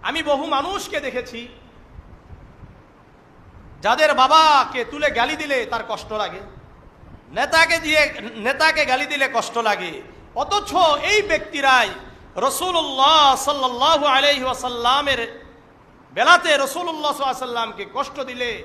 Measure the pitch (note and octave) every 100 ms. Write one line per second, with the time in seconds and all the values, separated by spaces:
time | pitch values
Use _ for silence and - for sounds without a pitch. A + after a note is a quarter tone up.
0 | F#3 D4+ D#4 C#4 D4+ C#4 D#4 G4 F#4 D#4+
1 | C#4 B3 A#3 A#3 A#3+ - - - - -
2 | - - - - - - - - - _
3 | - _ _ - - - - - G3 B3+
4 | D#4 C4 C4 D#4+ D#4+ D4 B3 B3+ A#3 C#4+
5 | D4 A3 B3 D4+ D4+ C4+ A3 A#3 G#3+ G#3+
6 | - G#3+ G3 F3 G3 - - - - -
7 | - - - F#3 C#4+ D#4+ D#4+ E4 D#4 D4+
8 | D4 - G#3+ A3+ G#3+ C#4+ D#4+ D4+ C#4 B3+
9 | C#4+ C#4+ C4+ A#3 - A#3 A3+ G3 F3+ C#3+
10 | - - - - C#4 G4+ G4+ D#4+ E4 C#4+
11 | D#4 G#4+ G4+ D#4 D#4 D4 C4+ B3+ G#3+ F3+
12 | - - - - A#3+ B3+ F#4 E4+ D4+ C4
13 | C4+ D#4+ C#4+ C4 C#4 C#4+ C4 A#3+ C#4 D#4+
14 | D4 C4 C#4+ C#4+ B3+ B3+ B3+ A#3+ A#3 C4+
15 | C#4+ B3+ A#3 - - - _ _ _ -
16 | - C#3 C4 F4 F4 D4 C4+ E4 F4 D#4+
17 | D4+ C#4+ C4+ B3+ B3 A#3+ A3+ G3 G3 A3
18 | C4 D4 C4 B3 A#3+ G#3